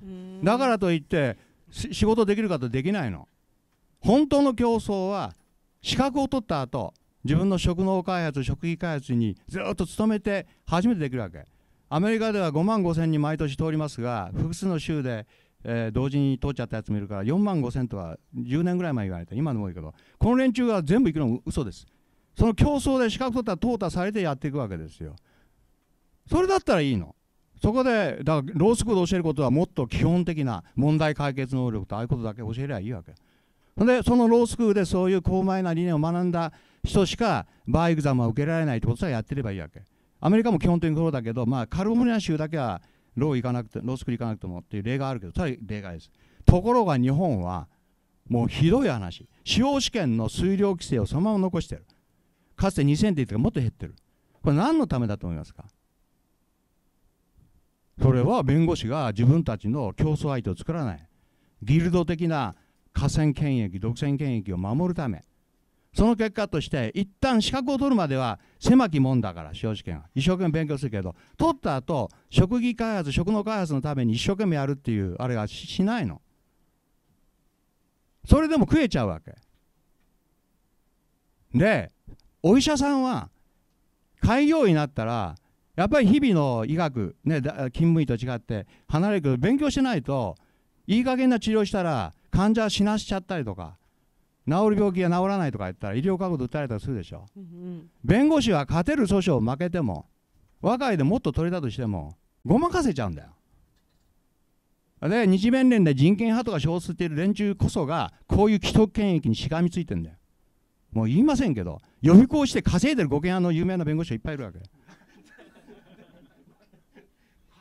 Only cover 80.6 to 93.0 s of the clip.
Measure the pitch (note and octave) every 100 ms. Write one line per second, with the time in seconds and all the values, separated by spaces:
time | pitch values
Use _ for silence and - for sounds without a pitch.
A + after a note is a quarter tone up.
80.6 | _ _ _ _ _ _ _ _ _ B2
81.6 | G3 E3+ D#2+ _ - - _ _ E3 B3+
82.6 | C4+ C#4+ C#4+ C#4 B3+ C#3+ - _ _ _
83.6 | _ _ _ _ _ _ - B3 D4 D#4+
84.6 | A3+ D#3 D3 - A2+ A#2+ F2+ D#2 _ _
85.6 | _ - G3+ D4 G#3 C#4 C#4 E3+ C#3+ A#2+
86.6 | A2+ D#3+ D#3+ B2+ F#2 - C#3+ D#3 C3 G2+
87.6 | C3 - E3 E3 C#3 A#2 B2+ A#2+ - G#2+
88.6 | - _ - D3+ G3 G#3 C#3+ B2 E3+ C4+
89.6 | D4 C#4 C4 F3+ - C#3 G#2 D2+ _ _
90.6 | _ _ - G#3+ B3 B3+ B3+ A#3+ A3 A3
91.6 | G3+ G3+ F3 C3+ E2 - _ E3 G3+ A3
92.6 | A3 - G3+ G#3+